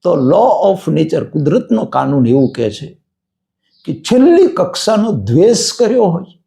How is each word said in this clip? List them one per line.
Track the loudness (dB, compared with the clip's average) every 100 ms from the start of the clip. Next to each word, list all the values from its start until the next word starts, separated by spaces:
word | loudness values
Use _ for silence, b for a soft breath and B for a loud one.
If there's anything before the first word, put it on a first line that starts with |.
તો | 0 0
law | 2 2 2 2 0
of | -2 -2 -2
nature, | -2 -2 -4
કુદરતનો | -4 0 -2 0 -4 -2
કાનૂન | -4 -2 0 2
એવું | 2 0
કહે | -2 -6
છે | -6 -16 -20 _ _ _ _ _ _ _ _ -12
કે |
છેલ્લી | -10 -2 2 4 6 4
કક્ષાનો | 2 -4 -2 -2 0 0
દ્વેષ | -4 0 2 4 2 -2
કર્યો | -2 0 2 0
હોય | -2 -8 _